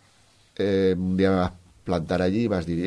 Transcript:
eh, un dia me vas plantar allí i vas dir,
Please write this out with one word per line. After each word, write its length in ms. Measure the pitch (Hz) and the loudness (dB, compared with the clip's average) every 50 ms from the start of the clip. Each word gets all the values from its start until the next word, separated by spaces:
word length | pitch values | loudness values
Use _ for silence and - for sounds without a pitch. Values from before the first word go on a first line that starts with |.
| _ _ _ _ _ _ _ _ _ _ _ | _ _ _ _ _ _ _ _ _ _ _
eh, 400 | - 98 101 98 95 95 95 92 | -4 -2 0 2 2 2 2 2
un 220 | 87 92 92 92 92 | 0 0 -2 0 2
dia 140 | 95 95 | 2 2
me 100 | 95 92 90 | 2 2 0
vas 140 | 90 - - - - - - - | -2 -4 -8 -20 -20 -20 -18 -6
plantar 380 | 98 90 85 80 87 92 90 | -4 -4 -4 -2 -2 -2 0
allí 240 | 90 92 95 113 117 | 0 0 0 0 0
i 60 | 107 | 0
vas 140 | 98 92 82 | -2 -2 -2
dir, 140 | 82 82 82 90 | -4 -4 -2 -2